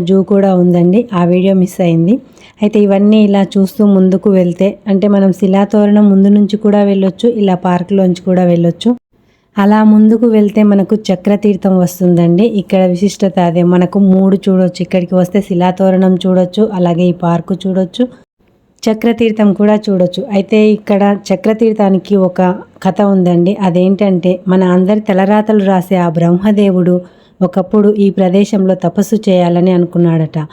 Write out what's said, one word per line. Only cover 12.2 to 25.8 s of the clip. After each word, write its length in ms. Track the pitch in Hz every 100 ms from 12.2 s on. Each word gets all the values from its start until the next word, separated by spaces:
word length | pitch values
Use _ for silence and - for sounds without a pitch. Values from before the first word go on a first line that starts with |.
| 170 170 226 208
ఇక్కడ 220 | 175 190 185
విశిష్టత 440 | 175 202 - 196 185 175
అదే, 160 | 165 175
మనకు 240 | 180 180 196 196
మూడు 260 | 190 190 196 -
చూడొచ్చు. 340 | 185 180 180 175
ఇక్కడికి 300 | 190 180 185
వస్తే 200 | 180 202 196
శిలాతోరణం 680 | 175 180 185 190 185 190 185 185
చూడొచ్చు, 380 | 185 180 196 220 196
అలాగే 280 | 175 170 180
ఈ 40 | 175
పార్కు 320 | 175 170 170 185
చూడొచ్చు, 400 | 190 185 180 - 247 - _ _ _ _ _ _ -
చక్రతీర్థం 640 | 220 233 226 233 220 208 185
కూడా 160 | 208 214
చూడొచ్చు. 380 | 214 190 180 180 254 202
అయితే 220 | 190 220 214 208
ఇక్కడ 260 | - 202 202 202 -
చక్రతీర్థానికి 840 | 185 214 220 226 214 202 190 - 202 185
ఒక 120 | 185 185 190 - _
కథ 180 | 190 185 202
ఉందండి. 400 | 196 180 170 175 208 190
అదేంటంటే 640 | 170 185 190 202 185 180 185 -
మన 100 | 185 185 180
అందరి 240 | 185 214 214
తలరాతలు 540 | 185 196 214 214 220 190
రాసే 280 | 185